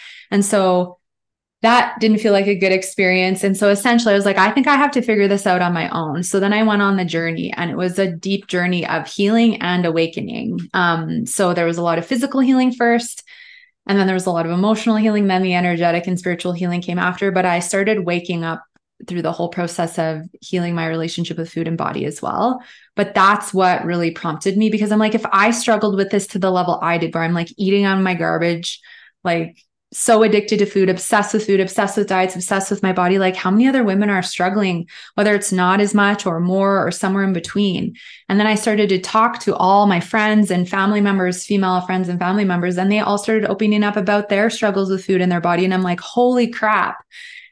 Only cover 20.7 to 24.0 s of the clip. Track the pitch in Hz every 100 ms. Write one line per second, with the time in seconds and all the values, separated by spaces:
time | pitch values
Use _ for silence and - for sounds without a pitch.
20.7 | 170 165 165 160 175 170 165 165 165 165
21.7 | 165 - - 147 - - - 240 254 -
22.7 | - _ - 202 202 196 208 - 185 185
23.7 | 175 170 175